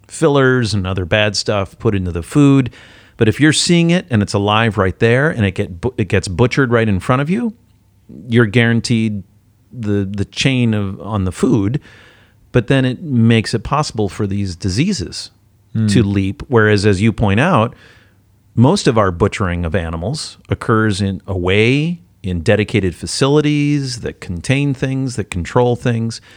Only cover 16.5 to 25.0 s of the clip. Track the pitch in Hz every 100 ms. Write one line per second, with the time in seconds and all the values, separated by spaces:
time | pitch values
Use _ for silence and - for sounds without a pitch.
16.5 | 120 107 104 104 92 113 92 107 101 165
17.5 | 147 113 - - _ _ _ _ _ _
18.5 | - 123 202 - 113 98 85 101 - 95
19.5 | 87 85 90 82 82 92 156 - - -
20.5 | - - 110 110 95 101 95 - 92 90
21.5 | 101 113 139 160 170 _ _ 95 87 80
22.5 | 104 104 110 95 82 90 - 135 147 147
23.5 | 147 147 147 135 120 - - - 85 -
24.5 | 135 143 131 135 135